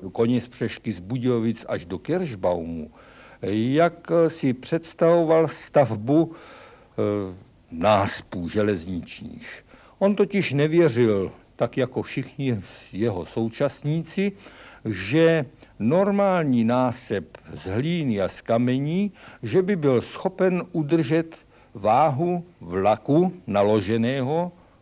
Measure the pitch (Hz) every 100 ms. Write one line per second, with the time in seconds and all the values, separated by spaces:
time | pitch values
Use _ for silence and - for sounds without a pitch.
0 | 92 101 117 123 - - 117 - 117 90
1 | 90 127 123 117 113 107 - 98 85 92
2 | - 175 175 101 92 87 82 82 76 -
3 | - - - - 95 107 120 143 170 165
4 | - 170 160 - 135 120 - 143 - -
5 | 165 175 160 160 156 - - 147 120 107
6 | 113 151 160 - - - - - - -
7 | 107 104 95 92 - _ _ - 104 104
8 | 98 - - 95 85 104 104 95 82 90
9 | - - 80 - - - - - - _
10 | 196 202 196 202 156 139 151 170 165 117
11 | 117 101 87 - _ - 117 - 123 -
12 | 101 - 127 - 135 110 87 - - 92
13 | 113 90 80 120 113 - 143 - 147 165
14 | 160 - 196 196 - - - - 113 95
15 | 95 151 165 160 135 - - - 107 170
16 | 202 202 202 180 151 120 113 123 127 117
17 | - 104 76 - - 78 92 101 156 175
18 | 139 104 90 - - 113 123 131 147 175
19 | 202 - - - 113 160 185 190 143 120
20 | - - 190 185 185 180 - 170 147 165
21 | 135 160 165 - _ _ _ - 104 120
22 | 156 131 175 180 170 _ 85 92 98 110
23 | - 147 185 180 - 101 101 107 95 113
24 | 117 135 127 160 175 - _ _